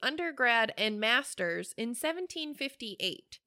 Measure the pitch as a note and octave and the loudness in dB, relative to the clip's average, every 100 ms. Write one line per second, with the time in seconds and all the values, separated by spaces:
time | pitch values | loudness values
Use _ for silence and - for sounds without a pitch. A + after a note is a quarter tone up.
0 | B3+ D#4 E4+ C4+ B3 A#3 A3 - G#3+ G#3 | -2 -2 -2 2 4 6 4 2 0 2
1 | G#3+ B3 C#4 - F3 E3+ F3 - A3+ A#3+ | 4 4 2 -2 -2 -2 -4 -6 -4 -2
2 | D#4 E4+ F4+ E4+ D4+ C#4+ C#4 - A3+ F#3+ | -2 -2 -6 -6 -8 -4 -6 -6 -10 -4
3 | F#3+ - - - | -4 -4 -12 -4